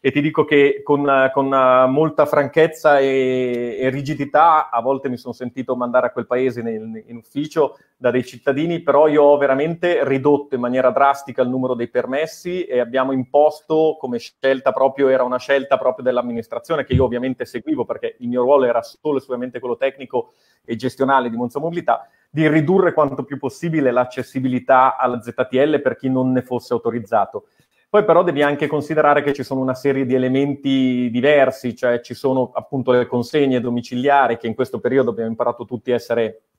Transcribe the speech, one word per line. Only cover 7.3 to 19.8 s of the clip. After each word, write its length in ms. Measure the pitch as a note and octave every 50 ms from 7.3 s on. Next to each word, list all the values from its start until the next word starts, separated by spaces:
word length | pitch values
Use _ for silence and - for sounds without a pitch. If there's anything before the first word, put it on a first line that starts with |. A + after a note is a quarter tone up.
| _ C#3 D3 D3 - D#3+ D3 C3 - _ _ _ _
da 140 | _ - B2
dei 140 | A#2+ B2+ B2
cittadini, 560 | - - A#2+ _ C#3+ C3+ C3+ D#3 E3+ E3+ E3
però 260 | E3+ - C3+ C#3+ D#3
io 160 | D#3 D3 D3+ D3
ho 140 | C#3+ D3
veramente 640 | C#3+ C#3 C3 C3+ C3+ D3 D#3+ E3+ E3 - F3 F3 D3 C#3
ridotto 540 | C3 C3+ C3+ C3 D3 D3 C#3+ D3 - -
in 40 | B2
maniera 300 | B2 B2 B2 C3 B2+ B2+
drastica 520 | A#2 C3+ C#3 C#3 C#3 C#3 - - A#2+ - B2+
il 60 | B2
numero 260 | B2+ C3 B2+ B2+ C3
dei 120 | A#2 A#2
permessi 760 | - _ B2 A#2 A#2+ B2+ C#3+ D#3 D#3+ - - - F3+ F3 F#3 E3+
e 160 | - - B2
abbiamo 320 | A#2+ A#2 A#2+ C3 C3 C3+ C3+
imposto 840 | C3 B2+ _ - D3 D3 D3+ D3+ - _ _ D#3 D#3 D#3+ D#3 -
come 220 | - - B2+ B2 A#2
scelta 540 | - - _ _ - C3+ C3+ C3 C3+ C3+ B2+
proprio, 340 | B2+ C3 C3 - - C#3
era 160 | C3 C3 B2+ B2+
una 160 | B2 B2 B2
scelta 400 | - - C#3 C#3 C3 C3+ C3+ B2+
proprio 260 | - B2+ B2+ - B2
dell'amministrazione 800 | B2+ B2 B2 A#2+ B2 A#2 A#2 A2+ _ A2+ A#2 - - E3 D3+ C3
che 100 | _ B2+
io 100 | B2 C3
ovviamente 400 | A#2+ A#2 A#2+ B2 C3 B2+ _ B2
seguivo 400 | - - B2 - - - B2+ A#2
perché 320 | - - - - A2 - _
il 80 | B2+
mio 160 | A#2+ B2 B2 B2
ruolo 220 | B2+ C#3+ C#3 C3
era 180 | A#2+ A#2 A#2 A#2
solo 360 | - - _ _ D3+ D3 C3+
e 20 |
solamente 400 | C3 _ B2+ A#2+ B2 B2+ A#2+ B2
quello 160 | B2 B2 A#2+
tecnico 560 | A2+